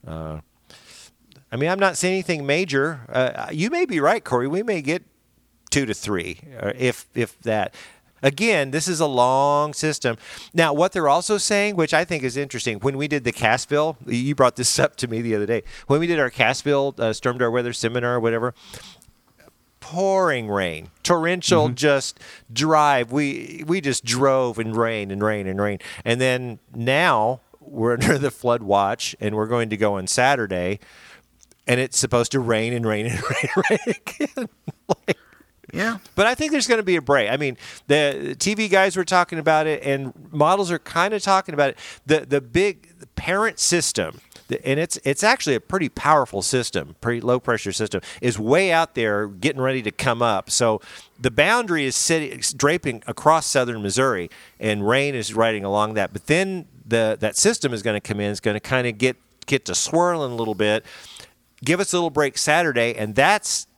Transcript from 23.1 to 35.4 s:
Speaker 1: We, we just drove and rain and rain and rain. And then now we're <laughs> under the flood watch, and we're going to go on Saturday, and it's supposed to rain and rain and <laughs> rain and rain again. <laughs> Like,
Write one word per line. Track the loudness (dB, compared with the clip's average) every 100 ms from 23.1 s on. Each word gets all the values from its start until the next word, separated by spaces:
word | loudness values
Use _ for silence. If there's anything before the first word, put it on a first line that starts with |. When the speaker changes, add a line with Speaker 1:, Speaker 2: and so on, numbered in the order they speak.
Speaker 1:
We, | -2 -2 -4 -12 -14 -4
we | -2
just | 0 -4
drove | -2 2 2 4 0 -2
and | -4 0
rain | 0 -2 -6
and | -2
rain | -2 0 -4
and | -2
rain. | -2 -4 -10 -10
And | -2 0
then | 2 0 -4 -12 _
now | -4 0 2 4 4 2 -2 _ _
we're | -14 -2 0
<laughs> | 2
under | 2 2
the | 0
flood | -2 -2 -2
watch, | 2 2 2 -2 -6 -6
and | -4 -2
we're | -2
going | -2 -2
to | 0
go | 0
on | 0 -2
Saturday, | 2 2 2 0 -2 -2 -4 -8 -20 -20 -20 _ _ _ _ -2
and | 0
it's | 0 -2
supposed | 0 2 2
to | -2
rain | 0 0 0
and | -2 -2
rain | -2 -2
and | -4
<laughs> | -4
rain | -4 -2
and | 0 0
rain | 0 -2 -6 -8
again. | -6 -6 -6 -10
<laughs> | _ -14 -14 -6 -4 -2
Like, | -6 _ _